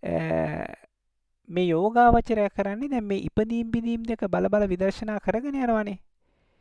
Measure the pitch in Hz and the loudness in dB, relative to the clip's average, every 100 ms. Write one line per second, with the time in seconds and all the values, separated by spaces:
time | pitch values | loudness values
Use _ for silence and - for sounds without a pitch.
0 | - 82 160 80 80 80 - - - _ | -4 -4 -2 -2 -2 -4 -8 -12 -20 _
1 | _ _ _ _ _ 175 180 160 202 233 | _ _ _ _ _ -2 0 2 2 6
2 | 240 233 - 220 202 - 196 208 285 262 | 8 6 4 0 0 0 -4 -4 -4 -4
3 | 208 196 - - 220 233 233 233 233 233 | -2 -4 -2 -2 0 -2 -2 -4 -2 -6
4 | 226 226 202 175 190 208 202 180 190 - | -4 -4 -2 0 2 2 2 0 -2 -2
5 | 214 208 - 214 285 277 247 220 208 190 | -6 -4 -2 -2 -2 -2 2 2 0 -8
6 | - _ _ _ _ _ | -16 _ _ _ _ _